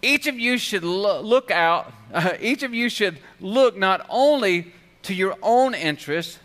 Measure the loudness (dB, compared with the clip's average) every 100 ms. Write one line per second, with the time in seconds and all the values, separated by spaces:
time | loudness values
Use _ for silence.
0 | 0 0 -2 -2 -2 -2 -2 -4 -2 -2
1 | 0 -2 2 2 2 2 2 2 -2 -16
2 | -6 -2 -2 -2 -2 -2 -4 -2 -4 0
3 | -2 -4 -20 -14 -4 2 2 4 0 0
4 | -2 2 4 4 2 0 -4 -18 _ _
5 | -10 -2 -2 -2 2 2 2 0 -4 -4
6 | -4 -6 -6 -14